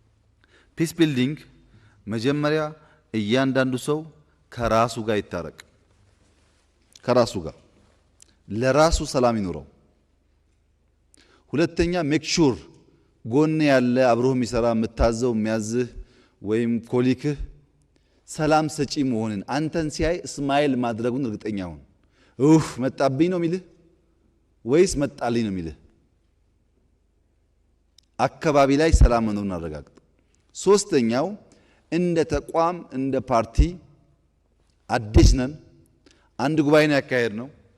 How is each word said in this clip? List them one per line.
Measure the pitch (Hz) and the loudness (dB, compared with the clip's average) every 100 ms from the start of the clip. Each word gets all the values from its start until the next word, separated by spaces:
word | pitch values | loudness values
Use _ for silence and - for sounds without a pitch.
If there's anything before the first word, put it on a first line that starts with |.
| _ _ _ _ _ _ _ - | _ _ _ _ _ _ _ -4
ፒስ | 160 | -4
ቢልዲንግ | 170 156 123 127 151 - _ _ - _ _ - | 2 2 2 -2 -4 -16 _ _ -20 _ _ -10
መጀመሪያ | 113 127 147 147 156 151 156 _ _ - | -4 -2 0 0 -2 -4 -10 _ _ -8
እያንዳንዱ | 110 104 127 135 131 131 127 | -6 0 0 2 0 0 -2
ሰው | - 151 160 - _ _ _ | -4 -6 -6 -20 _ _ _
ከራሱ | - 113 113 120 120 | -6 0 2 2 -2
ጋር | 110 104 | -4 -4
ይታረቅ፣ | - 90 76 - - _ _ _ _ _ _ _ _ _ _ _ _ - | -4 -10 -10 -16 -20 _ _ _ _ _ _ _ _ _ _ _ _ -12
ከራሱ | - 123 113 98 | 0 2 2 -2
ጋር | 78 - _ _ _ _ _ _ _ _ - | -10 -16 _ _ _ _ _ _ _ _ -10
ለራሱ | 104 131 139 165 165 151 | -2 0 4 4 2 -2
ሰላም | 135 120 113 | 0 0 0
ይኑረው። | 92 78 69 _ _ _ _ _ _ _ _ _ _ _ _ _ _ _ _ _ - | -4 -8 -14 _ _ _ _ _ _ _ _ _ _ _ _ _ _ _ _ _ -8
ሁለተኛ | 135 165 170 170 180 | -2 -2 0 -2 -2
ሜክ | 143 156 - | -2 -2 -2
ሹር | 180 143 107 - _ _ _ _ _ | 2 2 0 -10 _ _ _ _ _
ጎን | 110 131 156 156 | -2 0 2 2
ያለ | 147 131 123 123 | 2 4 2 2
አብሮህ | 127 117 131 | 2 2 2
የሚሰራ | 127 113 117 117 | 0 -2 0 0
የምታዘው | 113 113 - 117 113 123 | 0 -2 0 0 0 -2
የሚያዝህ | 110 110 113 107 120 120 - - _ _ _ | -2 -2 -4 -4 -4 -4 -10 -20 _ _ _
ወይም | 98 113 117 117 | -4 -2 0 -4
ኮሊክህ | 117 123 127 127 147 143 - - _ _ _ _ _ _ - | -2 0 0 0 -4 -6 -10 -14 _ _ _ _ _ _ -16
ሰላም | - 151 156 156 | -4 2 2 2
ሰጪ | - 135 151 | -4 -4 -2
መሆንን | 135 110 113 101 - | -2 -2 -4 -6 -6
አንተን | 135 156 170 156 | -4 -4 -4 -6
ሲያይ | - 156 175 135 | -4 -4 -4 -8
ስማይል | - 143 139 147 123 | -6 -2 0 2 0
ማድረጉን | 120 110 120 127 | -2 -2 -4 -2
እርግጠኛ | 123 104 110 101 | -6 -6 -6 -6
ሁን። | 90 73 - _ _ _ _ - | -8 -12 -20 _ _ _ _ 0
ኡፍ | 143 160 - 117 | 6 6 4 -4
መጣብኝ | 131 - 139 135 175 | -6 0 -2 2 0
ነው | 185 | 0
የሚልህ | 165 180 - _ _ _ _ _ _ _ _ _ | -4 -6 -10 _ _ _ _ _ _ _ _ _
ወይስ | 113 156 190 135 | 0 2 2 0
መጣልኝ | 143 - 120 117 | -4 -4 -2 -2
ነው | 107 | -2
የሚልህ? | 95 80 73 _ _ _ _ _ _ _ _ _ _ _ _ _ _ _ _ _ _ _ _ _ _ _ - | -4 -8 -12 _ _ _ _ _ _ _ _ _ _ _ _ _ _ _ _ _ _ _ _ _ _ _ -4
አካባቢ | 131 - 160 143 139 139 | -4 -2 2 4 4 4
ላይ | 160 | 4
ሰላም | - 117 117 | 6 6 4
መኖሩን | 110 104 101 | 0 -4 -6
አረጋግጥ። | 87 82 73 - _ _ _ _ _ _ - | -6 -8 -12 -16 _ _ _ _ _ _ -4
ሶስተኛው | 180 202 - 147 113 123 175 214 _ _ _ _ - | 2 2 2 0 2 0 -4 -8 _ _ _ _ -6
እንደ | 165 175 165 | -2 0 0
ተቋም | 151 147 127 160 165 175 - | -2 -4 -4 -2 0 -2 -10
እንደ | 131 135 131 | -6 -2 -4
ፓርቲ | 123 120 110 - 170 175 - _ _ _ _ _ _ _ _ _ - | 0 0 0 0 0 0 -20 _ _ _ _ _ _ _ _ _ -4
አዲስ | 123 107 165 147 | -4 2 6 6
ነን። | 131 127 151 - _ _ _ _ _ _ - | 6 0 -8 -20 _ _ _ _ _ _ -4
አንድ | 135 156 | 0 2
ጉባኤ | 143 151 | 4 4
ነው | 151 139 | 4 2
ያካሄድነው። | 139 127 117 107 135 - _ | 0 -2 -2 -4 -14 -20 _